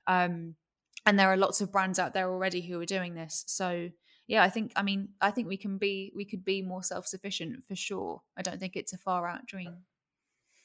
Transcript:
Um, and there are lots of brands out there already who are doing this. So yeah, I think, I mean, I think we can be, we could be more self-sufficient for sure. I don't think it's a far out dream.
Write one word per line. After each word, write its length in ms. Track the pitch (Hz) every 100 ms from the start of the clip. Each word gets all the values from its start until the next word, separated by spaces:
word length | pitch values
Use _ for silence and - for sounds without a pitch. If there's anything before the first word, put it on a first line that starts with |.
| -
Um, 500 | 185 175 170 165 160 _ _ _ - 214
and 120 | 202
there 100 | 190
are 80 | 190
lots 260 | 196 -
of 100 | 196
brands 260 | 196 190 185
out 160 | 165
there 160 | 190 185
already 320 | 185 190 180
who 160 | 175 175
are 60 | 175
doing 280 | 190 175
this. 300 | 170 160 - -
So 440 | - 185 175 175 - _ _ -
yeah, 180 | 214
I 40 | 185
think, 220 | 226 214 -
I 60 |
mean, 260 | 196 196 196 -
I 120 | 196
think 160 | 208 180
we 80 | 196
can 200 | 202 196
be, 360 | 202 196 196
we 100 | -
could 200 | 202 190
be 180 | 190 196
more 220 | 185 185
self-sufficient 800 | - 180 - 185 202 - 165 - -
for 80 |
sure. 480 | 190 - 190 - - _ 185
I 60 |
don't 180 | 185 180
think 160 | 185 185
it's 160 | -
a 60 | 185
far 280 | 190 180 175
out 180 | 175
dream. 340 | - 190 175 175 _ _ _ _ _ _ _ _